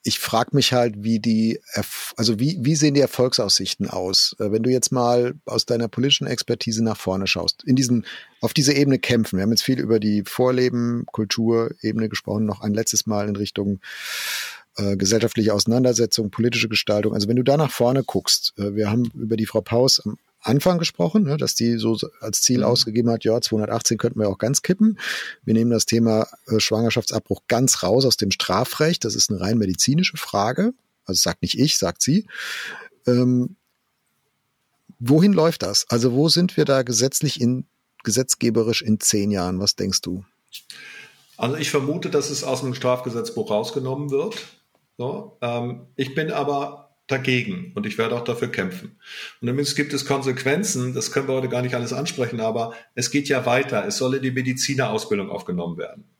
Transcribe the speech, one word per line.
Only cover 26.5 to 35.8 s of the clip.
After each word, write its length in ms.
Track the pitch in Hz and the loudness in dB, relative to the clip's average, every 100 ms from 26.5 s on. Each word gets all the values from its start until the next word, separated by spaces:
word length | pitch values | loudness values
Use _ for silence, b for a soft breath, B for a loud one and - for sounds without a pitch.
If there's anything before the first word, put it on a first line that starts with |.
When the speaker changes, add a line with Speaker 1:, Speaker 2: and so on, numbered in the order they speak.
| 107 | 0
Speaker 1:
Schwangerschaftsabbruch 840 | - 107 117 123 - 113 - 98 - | 2 2 2 0 -2 -4 -4 -6 0
ganz 340 | 120 131 - | 2 2 2
raus 220 | 90 120 | 2 4
aus 120 | 135 - | 4 2
dem 140 | 98 | 0
Strafrecht. 720 | - - - 127 - 156 175 | -2 0 0 0 0 0 0
Das 120 | 113 92 | -4 -2
ist 120 | - | -2
eine 120 | 98 | 0
rein 180 | 92 113 | 0 0
medizinische 580 | 98 90 - 147 185 - | 0 0 2 2 0 -2
Frage. 560 | - - 107 131 214 254 _ _ | -4 0 0 2 0 -2 _ _
Also 160 | - 95 | -4 0
sagt 220 | 87 - | 0 -2
nicht 160 | - - | -4 0
ich, 200 | 147 - | 2 2
sagt 220 | - - | -2 -2
sie. 280 | - 180 - B B B B B B _ - | 0 0 -2 B B B B B B _ 2
Ähm, 480 | 123 123 123 123 - _ _ _ _ _ _ _ _ _ _ _ _ _ _ | 4 4 2 0 -8 _ _ _ _ _ _ _ _ _ _ _ _ _ _
wohin 320 | 120 156 202 | 4 6 6
läuft 300 | 175 160 160 | 6 4 2
das? 240 | 95 101 | -2 -2